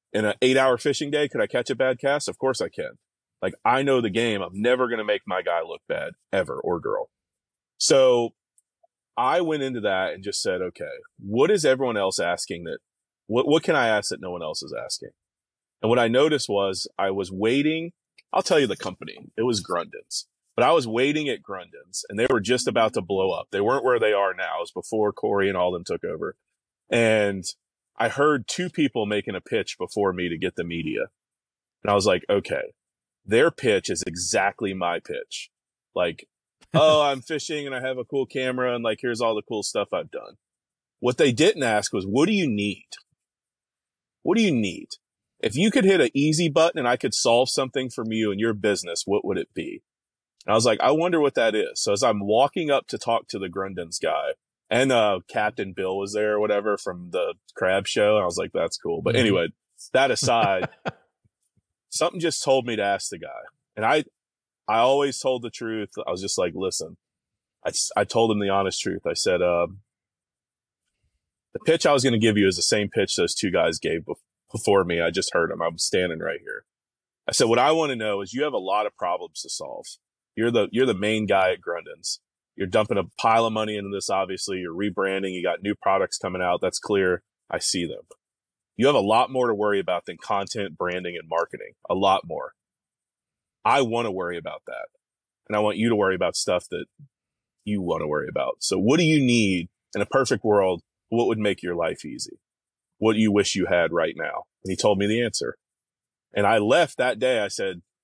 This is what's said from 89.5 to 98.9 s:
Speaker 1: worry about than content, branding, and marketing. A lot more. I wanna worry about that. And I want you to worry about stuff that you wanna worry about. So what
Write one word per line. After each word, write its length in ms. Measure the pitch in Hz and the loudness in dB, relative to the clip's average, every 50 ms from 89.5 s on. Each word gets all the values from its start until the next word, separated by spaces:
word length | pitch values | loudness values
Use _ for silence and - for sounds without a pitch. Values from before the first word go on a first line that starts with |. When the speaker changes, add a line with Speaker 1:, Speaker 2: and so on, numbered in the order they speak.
| 110 | 0
Speaker 1:
worry 240 | 101 104 104 101 98 | 0 0 0 0 0
about 260 | 92 85 90 87 - | -2 -2 -4 -4 -6
than 120 | - 87 80 | -8 -14 -12
content, 600 | - - 110 98 98 95 - 110 101 98 78 - | -6 -4 -4 -4 -4 -4 -6 -8 -8 -8 -6 -6
branding, 400 | 90 90 87 92 90 87 87 85 | -6 -4 -4 -6 -6 -8 -8 -10
and 80 | 82 80 | -8 -4
marketing. 460 | 80 82 85 - - - - 50 - _ - - | -2 -2 -2 -2 -6 -12 -16 -18 -20 _ -6 -4
A 60 | 87 | -2
lot 260 | 95 98 98 95 - - 85 | 2 4 4 2 2 0 -4
more. 260 | 80 73 65 - - _ _ _ _ _ _ _ _ _ _ _ _ _ _ _ _ _ _ _ _ _ - | -8 -10 -10 -12 -14 _ _ _ _ _ _ _ _ _ _ _ _ _ _ _ _ _ _ _ _ _ 0
I 160 | 107 120 143 | 2 4 4
wanna 300 | 135 113 113 117 117 113 | 2 2 0 -2 -2 -2
worry 260 | 95 92 90 87 87 85 | -4 -4 -6 -6 -6 -8
about 240 | 82 80 78 78 - - | -8 -10 -12 -12 -12 -12
that. 200 | 64 55 - - _ _ _ _ _ _ _ _ _ _ _ - | -12 -12 -12 -14 _ _ _ _ _ _ _ _ _ _ _ -4
And 80 | 107 | 0
I 40 | 107 | 0
want 180 | 107 104 104 87 | 2 0 0 0
you 120 | 110 117 | 0 2
to 60 | 113 | 2
worry 200 | 104 101 95 95 | 2 2 2 2
about 200 | 90 92 85 - | 0 0 -2 -2
stuff 320 | - - - 92 90 - - | -2 -2 -2 -2 -2 -2 -4
that 160 | - 82 - - _ - 147 - _ _ _ _ _ _ _ _ _ _ _ | -8 -10 -10 -12 _ -20 -20 -20 _ _ _ _ _ _ _ _ _ _ _
you 160 | 104 104 101 | -4 -4 -2
wanna 260 | 92 85 82 80 80 78 | -2 -2 -2 -2 -2 -2
worry 200 | 76 76 69 64 | -4 -4 -4 -4
about. 280 | - 71 67 64 - - - | -4 -4 -4 -4 -4 -6 -4
So 140 | - - 92 | -2 -2 0
what 200 | 95 110 | 2 4